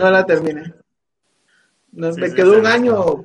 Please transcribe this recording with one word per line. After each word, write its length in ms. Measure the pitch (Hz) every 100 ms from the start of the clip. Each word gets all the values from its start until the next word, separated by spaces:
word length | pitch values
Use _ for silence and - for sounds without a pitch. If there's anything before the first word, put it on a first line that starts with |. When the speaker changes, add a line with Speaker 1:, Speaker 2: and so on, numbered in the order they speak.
Speaker 1:
No 60 | 185
la 140 | 190
terminé. 480 | 185 160 160 151 165 - _ _ _ _ _ _ _ _ _ _ _
No, 200 | - 165
Speaker 2:
Sí, 80 | 170
Speaker 1:
me 80 | 180
Speaker 2:
sí, 60 | 180
Speaker 1:
quedó 160 | 185
Speaker 2:
sí, 40 | 214
Speaker 1:
un 60 | 220
Speaker 2:
sí. 60 |
Speaker 1:
año 500 | 240 247 214 175 147